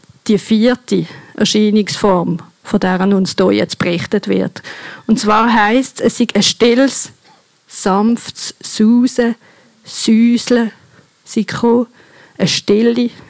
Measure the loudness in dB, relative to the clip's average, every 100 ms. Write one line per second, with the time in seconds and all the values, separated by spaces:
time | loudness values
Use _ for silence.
0 | _ -12 -2 -2 2 2 2 0 -2 -4
1 | -4 -12 -20 -4 -2 2 2 2 0 -2
2 | 0 0 0 -6 -8 _ -4 -2 0 0
3 | 0 0 0 0 0 2 -2 -4 -4 -4
4 | -4 -4 -2 -2 -2 -8 -16 -18 -18 -14
5 | -2 0 2 2 2 2 2 2 -2 -4
6 | -4 -2 -2 0 -2 2 2 4 2 0
7 | -8 -12 _ _ _ _ _ -6 -2 0
8 | 2 0 -6 -10 -10 -8 -8 0 2 4
9 | 2 0 -2 -4 _ _ _ _ -14 -6
10 | 0 4 4 2 0 0 0 -6 _ _
11 | _ _ -8 -6 -6 -2 0 2 0 _
12 | _ -20 -20 -4 -2 -2 0 2 2 0
13 | -2 -6 -20